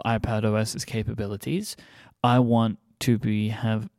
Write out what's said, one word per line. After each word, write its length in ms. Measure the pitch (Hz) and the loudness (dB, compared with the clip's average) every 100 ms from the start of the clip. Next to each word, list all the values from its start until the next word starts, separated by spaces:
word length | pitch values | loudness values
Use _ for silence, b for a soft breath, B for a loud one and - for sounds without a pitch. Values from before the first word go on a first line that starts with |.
| - | -2
iPad 400 | 113 110 110 107 | -2 0 0 2
O 100 | 107 | 2
S's 280 | 110 101 | 0 -6
capabilities, 920 | - 113 107 113 101 101 - 165 214 - b b b _ | -6 -4 -4 -4 -6 -6 -4 -4 -6 -14 b b b _
I 160 | 123 123 | 4 4
want 400 | 120 117 113 - _ _ | 4 4 2 -2 _ _
to 180 | - 113 | 0 2
be 320 | 110 107 107 | 2 0 0
have, 400 | 107 113 110 110 | -2 -2 -2 -4